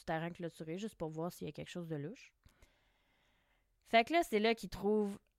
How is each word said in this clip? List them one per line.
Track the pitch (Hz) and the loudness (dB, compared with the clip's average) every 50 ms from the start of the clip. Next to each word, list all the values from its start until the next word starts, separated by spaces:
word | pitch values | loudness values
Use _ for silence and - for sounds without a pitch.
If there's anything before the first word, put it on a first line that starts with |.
| - | -4
terrain | - 165 160 160 175 | -2 -2 -2 -2 -4
clôturé, | 175 - 175 165 - - 165 156 160 190 | -4 -6 -6 -8 -6 -8 -8 -8 -6 -6
juste | 214 214 - | -6 -8 -6
pour | - 170 156 | -6 -6 -6
voir | 156 160 165 180 | -4 -4 -4 -4
s'il | - - 180 | -4 -6 -8
y | 160 | -8
a | - | -8
quelque | - 170 - | -10 -10 -8
chose | - 180 170 | -8 -8 -6
de | 160 160 | -4 -4
louche. | 147 143 165 240 - - - _ _ _ _ _ _ - _ _ _ _ _ _ _ _ _ _ _ _ _ _ _ _ _ _ _ _ _ _ _ _ | -4 -4 -6 -10 -12 -18 -20 _ _ _ _ _ _ -20 _ _ _ _ _ _ _ _ _ _ _ _ _ _ _ _ _ _ _ _ _ _ _ _
Fait | - - 226 233 | 4 6 6 6
que | - 311 | 6 4
là, | 339 339 | 4 4
c'est | - 220 208 | 4 2 4
là | 208 226 196 | 4 4 2
qu'il | - - 180 | 0 -2 -8
trouve | - - 180 202 214 214 208 202 202 - - _ _ | -8 -2 0 2 4 4 2 0 -2 -8 -12 _ _